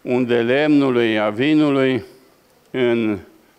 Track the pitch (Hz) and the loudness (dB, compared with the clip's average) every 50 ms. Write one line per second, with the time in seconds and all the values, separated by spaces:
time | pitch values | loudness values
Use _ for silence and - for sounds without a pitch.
0 | - 127 123 123 127 120 120 120 117 117 127 143 151 151 151 143 139 135 123 120 | -6 -4 -2 -2 0 0 0 0 0 0 0 0 2 2 2 2 2 2 0 0
1 | 117 113 110 107 104 107 104 107 131 151 156 151 151 147 139 139 131 131 131 113 | 0 0 0 0 -2 -2 -2 -2 0 0 2 2 2 2 2 0 0 0 0 -2
2 | 95 - - - _ _ _ _ _ _ _ _ _ _ - 131 127 120 117 117 | -6 -10 -20 -20 _ _ _ _ _ _ _ _ _ _ -4 -2 0 0 0 0
3 | 113 107 104 92 87 - - _ _ _ _ | 0 -2 -4 -6 -8 -16 -20 _ _ _ _